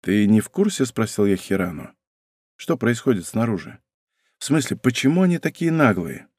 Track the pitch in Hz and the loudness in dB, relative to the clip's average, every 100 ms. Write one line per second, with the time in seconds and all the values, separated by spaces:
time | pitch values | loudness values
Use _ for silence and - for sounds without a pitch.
0 | - 104 104 110 - - 202 - 131 - | 0 2 4 4 2 -2 -2 0 -4 -2
1 | 110 - 101 95 - 95 90 78 - _ | -4 0 0 0 -2 -4 -2 -6 -16 _
2 | _ _ _ _ _ _ - 120 120 117 | _ _ _ _ _ _ -6 -2 0 0
3 | - 107 85 110 117 101 - - _ _ | 0 0 -2 -4 -2 -4 -8 -20 _ _
4 | _ _ _ _ - 151 - - 127 120 | _ _ _ _ -2 0 0 -2 -2 0
5 | 131 170 185 170 165 - 165 160 135 92 | 2 4 2 2 -2 -2 -2 4 4 2
6 | 80 64 - | -4 -10 -18